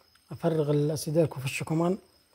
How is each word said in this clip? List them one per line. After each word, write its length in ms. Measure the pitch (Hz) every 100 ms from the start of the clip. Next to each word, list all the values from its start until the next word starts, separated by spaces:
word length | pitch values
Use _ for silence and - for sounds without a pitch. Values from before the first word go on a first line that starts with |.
| _ _ -
أفرغ 400 | 147 165 160 143
الأسيديلكو 680 | 147 147 151 - 156 156 -
في 60 | 127
الشكمان، 520 | - - 160 170 196 - _ _